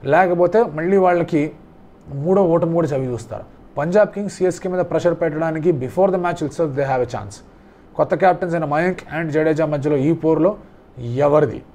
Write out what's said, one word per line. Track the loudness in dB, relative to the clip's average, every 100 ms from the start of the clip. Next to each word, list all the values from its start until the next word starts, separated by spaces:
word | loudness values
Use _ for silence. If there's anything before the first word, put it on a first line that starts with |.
| 2
లేకపోతే | 2 2 2 2 2 0 -2
మళ్ళీ | 0 2 4
వాళ్ళకి | 2 0 0 -2 -6 -20 -20 -20 -20 -14 -6
మూడో | 0 2 4
ఓటమి | 2 2 0
కూడా | 0
చవి | -2 -4
చూస్తారా? | -6 -8 -14 -14 -20 -14 -6
పంజాబ్ | 0 4 2 0
కింగ్స్ | -8 -2
సిఎస్కే | -2 -2 -4
మీద | -2 -2
ప్రెషర్ | 0 0 0
పెట్టడానికి | -2 -2 -4 0 0 0
before | -2 0 2
the | 2 0
match | -2 -6
itself | -4 -4 -2
they | -2
have | 0 -2
a |
chance. | -4 -10 -16 -20 -20 -20 -20 -18 -2
కొత్త | -2 2
కెప్టెన్స్ | 2 2 -2 -4
అయిన | -2
మయాంక్ | 0 0 -2 -8 -6
and | -2 0
జడేజా | 0 0 0
మధ్యలో | -2 0 0 0
ఈ | 0
పోరులో | 2 2 2 0 -12 -20 -20 -14 -8 0 4
ఎవరిది | 4 2 -2 -14